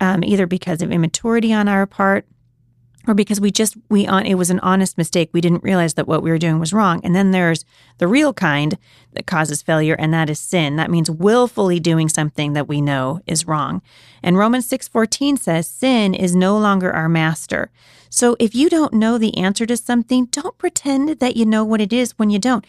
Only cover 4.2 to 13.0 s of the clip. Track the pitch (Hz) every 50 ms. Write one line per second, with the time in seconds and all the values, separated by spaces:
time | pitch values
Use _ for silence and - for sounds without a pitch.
4.2 | - - 190 180 180 170 180 185 - 185 185 190 190 180 - - 165 - - 180
5.2 | 165 - - 170 170 175 170 170 - - 190 180 170 160 - - 151 - 165 156
6.2 | - 170 165 160 170 165 160 160 165 156 180 220 214 185 165 - - - 175 190
7.2 | 196 190 190 185 180 165 165 151 - _ _ _ _ _ _ - 175 175 220 285
8.2 | 311 285 220 - 185 156 143 143 147 151 - - _ _ _ _ _ _ - -
9.2 | - - 185 156 156 156 151 147 - - 160 156 156 156 160 - 156 156 165 165
10.2 | 160 151 151 - - - - 180 156 143 143 156 156 - 175 170 160 - 160 156
11.2 | 175 208 226 247 247 233 - - 202 185 175 170 156 170 160 160 160 160 - -
12.2 | 151 151 - - 147 147 147 147 139 - 147 147 147 143 139 135